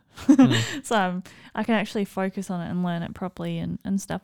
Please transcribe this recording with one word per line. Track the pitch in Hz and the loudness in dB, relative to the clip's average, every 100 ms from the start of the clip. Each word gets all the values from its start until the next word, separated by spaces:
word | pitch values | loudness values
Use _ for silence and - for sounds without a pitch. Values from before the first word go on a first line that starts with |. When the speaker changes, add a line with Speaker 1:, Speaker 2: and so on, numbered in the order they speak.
Speaker 1:
<laughs> | _ - - | _ -4 4
Speaker 2:
Mm. | 277 247 117 117 294 - | 8 8 6 0 -6 -2
Speaker 1:
So, | 226 | 0
um, | 180 180 - - - | 2 -2 -8 -18 -10
I | - | -6
can | 220 220 | 0 2
actually | 208 214 202 | 2 -2 -4
focus | - 190 196 190 | -2 -4 -4 -6
on | 180 | -6
it | 165 | -4
and | 175 | -2
learn | 180 170 | -2 -2
it | 170 | -6
properly | - 180 - 170 165 | -8 -10 -6 -6 -6
and, | 165 175 | -6 -6
and | 190 196 | -4 -4
stuff | - 180 | -4 -8